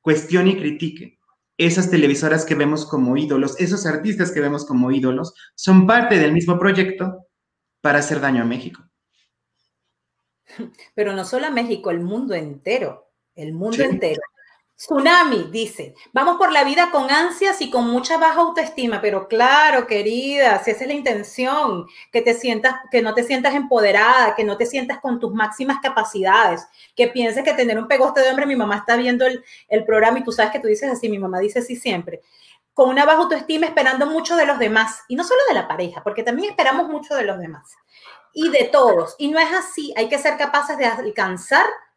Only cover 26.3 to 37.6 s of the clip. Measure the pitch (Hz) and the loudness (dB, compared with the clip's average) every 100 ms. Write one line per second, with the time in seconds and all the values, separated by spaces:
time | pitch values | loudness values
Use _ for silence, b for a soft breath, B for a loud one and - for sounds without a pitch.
26.3 | 208 208 170 - b b - 240 254 233 | 4 4 0 -8 b b 0 0 0 -2
27.3 | 226 - 240 240 220 226 277 285 285 262 | 0 0 0 0 -2 0 2 2 4 2
28.3 | 269 277 262 214 208 - 233 247 247 254 | 2 0 0 -2 -2 0 0 2 2 0
29.3 | 254 B B B 214 220 220 220 247 240 | -2 B B B 0 2 4 4 2 -2
30.3 | 220 214 233 220 214 277 240 226 202 190 | 0 0 0 -2 -2 -2 -4 -4 -4 -4
31.3 | 185 208 247 240 247 247 180 170 170 b | -4 -2 -4 -6 -6 -4 -4 -6 -14 b
32.3 | b b b _ - 262 262 294 320 359 | b b b _ 2 4 4 4 4 2
33.3 | 311 - 311 320 320 262 262 285 320 320 | -2 -2 -2 0 0 2 2 0 -2 0
34.3 | 339 285 262 220 220 226 - - 254 349 | 0 2 0 0 0 0 -4 -8 -6 0
35.3 | 508 554 247 180 165 180 - - 208 226 | 2 2 0 -2 -6 -6 -8 -8 -6 -4
36.3 | 254 415 403 269 269 311 294 294 285 208 | -4 -4 0 2 2 -2 -6 -6 -4 -4
37.3 | 185 165 156 | -6 -10 -14